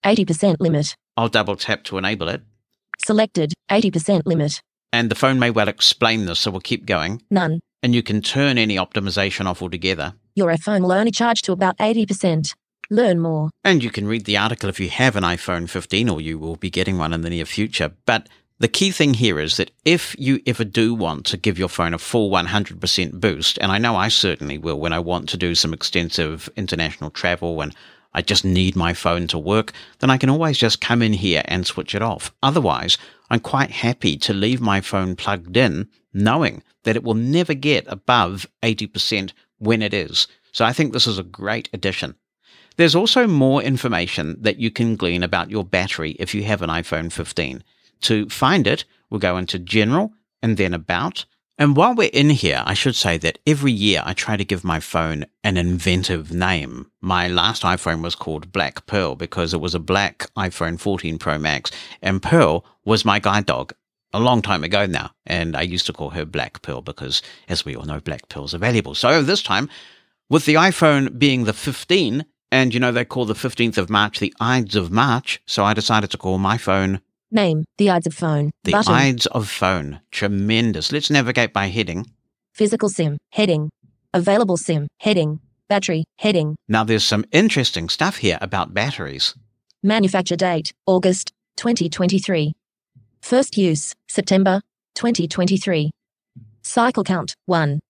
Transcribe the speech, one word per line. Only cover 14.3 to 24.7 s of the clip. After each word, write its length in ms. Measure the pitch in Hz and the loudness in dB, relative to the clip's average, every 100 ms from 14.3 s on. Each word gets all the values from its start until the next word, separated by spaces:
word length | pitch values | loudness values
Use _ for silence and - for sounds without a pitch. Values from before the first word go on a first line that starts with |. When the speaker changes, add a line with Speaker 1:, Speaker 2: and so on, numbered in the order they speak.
| 104 | 0
Speaker 2:
article 320 | 107 110 101 | 2 -2 -4
if 100 | 92 | -4
you 120 | 92 | -6
have 260 | - 131 101 | 2 2 4
an 80 | |
iPhone 460 | 90 85 - 90 87 | 0 -2 -2 -4 -4
fifteen, 400 | 95 - 95 117 | -8 -2 0 2
or 100 | 80 | 0
you 180 | 80 80 | -4 -8
will 180 | 80 82 | -8 -8
be 120 | 92 | -6
getting 300 | 87 92 92 | -2 -2 0
one 160 | 80 | -2
in 80 | 82 | -2
the 80 | 82 | -4
near 160 | 85 80 | -4 -6
future. 460 | - 104 - 78 87 | -4 -4 -2 -4 -4
But 240 | - 113 - _ _ _ | -2 -2 -2 _ _ _
the 100 | 117 | -2
key 220 | - 190 | 2 0
thing 240 | 180 147 | 2 2
here 260 | 120 117 80 | 4 2 0
is 160 | 78 - | -2 -2
that 140 | 95 _ - | -2 _ 2
if 280 | 170 - - | 2 0 -6
you 220 | 131 135 - | 0 0 0
ever 180 | 120 | -2
do 300 | 107 104 113 | -2 0 0
want 300 | 117 85 76 67 | 0 -2 -4 -4
to 120 | 90 | -2
give 200 | 107 87 | -2 -2
your 120 | 90 | -4
phone 240 | - 85 | -2 -2
a 40 | 82 | -2
full 300 | - 120 104 | -2 0 2
one 180 | 92 85 | 0 0
hundred 320 | 104 101 87 | -2 -2 -6
percent 420 | 87 - 87 90 | -2 0 -2 0
boost, 360 | 98 76 - - | -2 0 -2 0
and 100 | 98 | 0
I 60 | 98 | 0
know 180 | 120 104 | 0 0
I 120 | 104 | 2
certainly 500 | - 101 82 71 71 | 2 2 -2 -6 -6
will 200 | 80 | -6